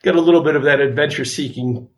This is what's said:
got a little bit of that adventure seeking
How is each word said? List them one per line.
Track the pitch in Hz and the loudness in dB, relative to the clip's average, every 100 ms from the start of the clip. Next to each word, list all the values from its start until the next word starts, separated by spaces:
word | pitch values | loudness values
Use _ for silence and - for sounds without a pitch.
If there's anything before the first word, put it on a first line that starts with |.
got | - 170 | -2 2
a | |
little | 165 170 | 4 4
bit | 151 147 | 4 0
of | |
that | 139 139 | 2 2
adventure | 135 123 151 - 123 | 0 0 -2 -4 -8
seeking | - 139 127 123 117 120 | -8 -8 -6 -6 -6 -10